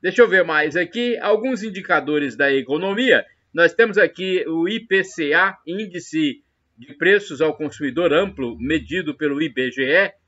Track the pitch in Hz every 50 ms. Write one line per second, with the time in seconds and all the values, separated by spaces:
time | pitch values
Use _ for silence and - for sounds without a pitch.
0 | - 185 185 - 240 202 180 190 175 160 156 151 147 156 147 175 175 165 - 233
1 | 240 240 233 - 170 202 214 208 220 262 262 196 202 226 185 196 185 - 180 160
2 | 143 139 151 147 143 135 110 117 143 139 135 135 123 120 139 156 185 196 196 214
3 | 254 254 175 117 - _ _ _ _ _ _ 160 180 - - - 226 226 196 208
4 | 190 160 - - 185 190 185 185 147 160 160 165 165 185 214 226 226 - 190 196
5 | 190 190 - - 160 143 151 170 185 196 190 _ _ - 170 196 220 190 170 175
6 | - - - 160 156 143 123 - _ _ _ _ _ _ _ _ 120 - - _
7 | 165 175 202 208 202 - 156 127 156 156 151 - 156 143 127 - 147 139 123 156
8 | 180 165 143 160 196 196 190 - 131 120 110 85 113 139 156 156 120 - 147 185
9 | 175 151 143 _ 151 147 143 143 160 156 117 131 131 127 120 135 131 131 147 180
10 | 196 180 - _ _